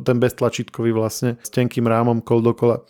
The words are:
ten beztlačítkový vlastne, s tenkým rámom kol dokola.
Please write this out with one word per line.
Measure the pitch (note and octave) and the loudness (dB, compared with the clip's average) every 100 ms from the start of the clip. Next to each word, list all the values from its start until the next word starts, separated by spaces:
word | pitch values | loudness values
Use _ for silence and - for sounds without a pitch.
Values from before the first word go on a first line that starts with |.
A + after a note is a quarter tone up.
ten | - B2 | 0 2
beztlačítkový | B2 - A#2+ - A2+ - A#2 | 0 0 -2 -2 -8 -4 -2
vlastne, | A2 A2 - B2+ A#2 | 0 -2 -2 -4 -4
s | - | -4
tenkým | - B2 - A#2 | -2 -2 0 0
rámom | A2+ A#2+ A#2 | 2 2 0
kol | - A#2 | 0 2
dokola. | A#2 A#2+ A#2+ A#2 | 2 2 0 0